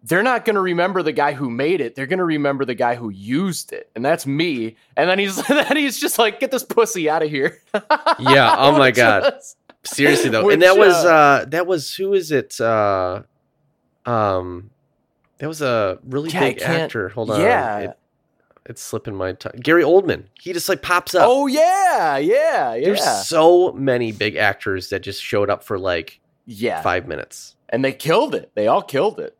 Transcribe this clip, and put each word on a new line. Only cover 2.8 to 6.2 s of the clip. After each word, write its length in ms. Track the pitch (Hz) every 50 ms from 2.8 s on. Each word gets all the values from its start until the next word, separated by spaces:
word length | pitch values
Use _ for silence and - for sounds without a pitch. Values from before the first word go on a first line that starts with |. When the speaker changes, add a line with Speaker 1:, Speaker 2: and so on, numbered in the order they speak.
| 127 120 123
Speaker 1:
who 140 | 120 120 110
used 600 | 98 95 98 107 127 147 190 196 165 - - -
it. 180 | - - - _ _
And 80 | 113 120
that's 220 | 143 165 165 - 139
me." 480 | 139 147 165 180 147 123 110 113 113 _ _ _ _ -
And 120 | 147 175
then 100 | 185 190
he's, 160 | 202 196 190
<laughs> 120 | 190 285 -
then 300 | 269 302 269 - 294 302
he's 200 | 294 277 226 -
just 220 | 285 - -
like, 200 | -